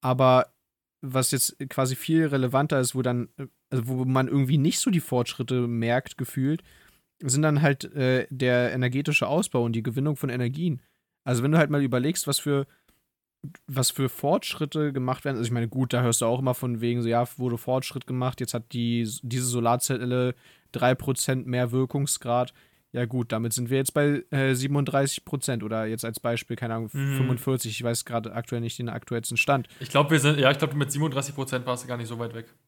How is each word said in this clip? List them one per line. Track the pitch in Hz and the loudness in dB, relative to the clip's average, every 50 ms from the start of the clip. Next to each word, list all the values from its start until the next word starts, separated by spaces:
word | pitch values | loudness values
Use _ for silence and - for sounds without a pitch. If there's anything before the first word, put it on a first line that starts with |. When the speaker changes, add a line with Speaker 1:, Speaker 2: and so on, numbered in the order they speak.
Speaker 1:
Aber | - 131 127 127 135 127 127 127 - - _ _ _ _ _ _ _ _ _ _ | 0 0 2 6 6 8 8 8 6 4 _ _ _ _ _ _ _ _ _ _
was | - 135 127 131 127 - | -8 -4 0 0 0 2
jetzt | - 131 - - - - 139 135 | 0 0 0 -2 -4 -6 -10 -6
quasi | - - 131 127 131 | -2 0 0 0 -2
viel | - - - 160 160 160 | -4 -2 2 2 4 4
relevanter | 147 139 135 127 123 131 135 143 151 151 135 | 4 2 2 2 2 2 2 2 2 2 2
ist, | 127 123 - | 0 0 0
wo | 131 | 0
dann, | 123 127 123 123 117 - _ | 0 0 0 -2 -2 -6 _
äh, | - 139 127 _ _ _ - | -14 -14 -14 _ _ _ -4
also | - 127 113 | -2 -2 -2
wo | 123 131 127 131 | -2 -2 -2 0
man | 127 131 131 131 | 2 2 2 2
irgendwie | 120 135 143 135 127 151 147 | 2 2 2 2 4 4 4
nicht | 135 165 - - | 4 2 2 0
so | - 262 | 2 2
die | 190 165 | 2 2
Fortschritte | - - 127 123 117 - - - 127 - 127 127 123 | 2 0 0 0 0 0 -4 -6 -4 -2 -2 0 0
merkt, | 120 117 117 113 117 120 131 - - - | 0 -2 -2 0 2 2 0 0 -4 -8
gefühlt, | - 131 - - 135 131 139 156 165 - - - - - _ _ _ _ _ _ - | -8 -8 -6 -2 0 0 0 0 -2 -4 -10 -20 -20 -20 _ _ _ _ _ _ -8
sind | - 135 - 143 | -4 -2 0 2
dann | 151 156 147 147 | 4 4 4 4
halt, | 160 143 143 - - - - | 4 4 2 2 -2 -8 -4
äh, | 147 131 127 127 127 - - | 0 2 2 2 2 0 -2
der | 139 127 131 127 123 123 123 117 | -4 0 2 4 4 4 4 2
energetische | - 127 123 123 123 139 143 147 143 - - | 2 0 0 0 0 0 0 0 0 2 2
Ausbau | - 143 170 180 - - 127 120 | 2 0 0 0 0 0 0 0
und | 120 113 | 0 0
die | 113 110 | -2 -2
Gewinnung | 127 110 135 139 156 147 | -4 -2 -2 0 -2 -2
von | - - 135 | -2 -4 -4
Energien. | 120 127 123 120 131 151 170 175 147 127 - _ _ _ _ _ _ _ - | -2 -2 -2 -2 -2 0 0 -2 -2 -2 -6 _ _ _ _ _ _ _ -4
Also | 135 127 117 123 | -2 0 2 2
wenn | 143 | 4
du | 156 | 4
halt | 165 156 131 | 4 4 4
mal | 147 143 139 | 2 2 2
überlegst, | 127 127 127 127 151 175 - - | 2 2 0 0 0 -2 -2 -2
was | 147 135 - | -2 -2 -2
für, | - 151 143 139 135 - _ _ _ _ _ _ _ _ _ _ _ _ _ _ - 147 - - _ | 0 0 0 0 -2 -4 _ _ _ _ _ _ _ _ _ _ _ _ _ _ -16 -16 -16 -16 _
was | - 135 131 127 - | -6 -2 0 0 0
für | - - 135 | 0 0 -2
Fortschritte | 127 - - - 143 175 - - - - - 156 147 - 156 151 147 135 | -2 -2 -2 0 2 2 0 0 -4 -6 -4 -4 -4 -2 -2 -2 0 -2
gemacht | 135 127 127 131 - - | -2 -2 -2 -2 -2 -4
werden. | 143 135 | -4 -2
Also | 110 117 | -2 -2
ich | 113 120 | -2 0
meine, | 120 117 | 0 -2
gut, | 110 - 131 131 123 | -2 -2 -2 -2 0
da | - 123 | 2 2
hörst | 123 120 113 - | 2 2 2 2
du | 120 | 2
auch | 113 120 123 | 0 0 0
immer | 135 131 123 | 0 0 -2
von | - - 123 120 110 | -2 -2 -4 -4 -2
wegen | 117 120 120 120 | 0 0 0 0
so, | 117 117 | 0 2
ja, | 117 117 123 120 - | 2 2 0 -2 -4
wurde | - 123 127 117 | -4 -4 -2 -2
Fortschritt | 117 - - 127 131 127 - - 139 - | -4 -2 -2 -2 -2 -2 -4 -8 -10 -8
gemacht, | - 131 127 127 127 123 - | -6 -4 -2 -2 -2 -4 -4
jetzt | 127 - - | -6 -6 -6
hat | 120 113 - | -6 -8 -6
die, | - 120 117 117 117 117 117 107 - - | -4 -2 -2 0 0 0 -2 -2 -6 -8
diese | - 123 123 127 123 | -8 -6 -4 -2 -2
Solarzelle | 123 120 123 117 117 120 123 - - 135 113 123 123 123 127 127 127 123 _ _ - - _ _ _ | -2 0 0 2 2 2 2 0 -2 -2 -2 -2 -2 0 0 0 -2 -2 _ _ -20 -20 _ _ _
drei | - - 123 123 131 | -4 2 2 2 2
Prozent | - - 139 135 - - - 131 127 120 | 2 0 -2 -2 -2 0 -2 -2 -2 -2
mehr | 123 123 123 123 117 | -2 -2 -2 0 0
Wirkungsgrad. | 120 131 131 127 - 143 143 143 - - - 120 117 123 123 - - _ _ _ _ _ _ _ | 0 0 0 0 0 -2 -2 -2 -4 -4 -2 0 0 0 0 -2 -6 _ _ _ _ _ _ _
Ja | - 120 123 | -4 -4 -4
gut, | 113 123 127 117 - | -2 -2 -4 -2 -2
damit | 113 110 117 117 - | -2 -2 -2 -2 -2
sind | - 123 117 | -2 -2 0
wir | 135 | 0
jetzt | 135 135 - - | 0 0 0 2
bei, | 151 147 147 143 143 - - | 2 2 2 2 0 -2 -2
äh, | - 135 135 135 131 | -2 0 2 2 2
siebenunddreißig | 123 131 139 143 143 139 135 135 139 139 139 - - - | 2 0 0 0 0 0 2 2 0 0 0 -2 -6 -8
Prozent | - - 135 - - 127 113 | -6 -6 -4 -2 -2 -4 -2
oder | 107 107 110 110 110 | -4 -4 -4 -2 -2
jetzt | 110 113 110 - | -2 -4 -4 -6
als | 117 110 - | -6 -6 -4
Beispiel, | - 120 120 113 - - 120 | -4 -2 -2 -2 -4 -6 -8
keine | - 123 117 113 | -6 -4 -4 -4
Ahnung, | 113 113 107 | -4 -6 -6
Speaker 2:
Mhm. | - 139 139 139 139 | -4 -4 -2 0 0
Speaker 1:
fünfundvierzig. | 131 131 127 123 120 - 135 131 127 - 117 | 0 0 0 0 -2 -2 -2 -2 -2 -2 -4
Ich | 107 - 117 | -6 -4 -2
weiß | 120 117 - - | -2 -2 -2 -4
gerade | - 120 117 110 113 98 | -4 -4 -4 -4 -4 -6
aktuell | 117 113 - 127 117 | -8 -6 -4 -4 -4
nicht | 117 117 - - | -4 -4 -6 -6
den | 123 117 | -6 -6
aktuellsten | 113 117 - - 123 117 113 - 123 | -8 -8 -8 -6 -4 -4 -4 -4 -2
Stand. | 113 - - 139 131 117 - - - | -2 0 2 2 0 0 -4 -12 -16
Speaker 2:
Ich | 131 - | -6 0
glaub, | - 139 147 147 | 2 4 4 6
wir | 165 147 | 4 4
sind, | 135 147 151 147 | 6 4 4 6
ja, | 131 131 | 6 6
ich | 143 | 4
glaub, | 143 160 143 139 | 4 0 -2 0
mit | 147 143 143 | -2 -2 -2
siebenunddreißig | - 143 156 156 127 139 135 - 143 | -2 -2 -2 -2 -2 -2 -4 -4 -6
Prozent | 139 135 131 131 127 120 | -8 -6 -4 -4 -4 -2
warst | 127 123 120 - | -2 -4 -4 -6
du | |
gar | 123 123 | -8 -8
nicht | 120 117 | -8 -8
so | 110 120 | -8 -8
weit | 117 120 113 117 | -8 -8 -8 -8
weg. | 117 110 - _ _ _ | -12 -14 -16 _ _ _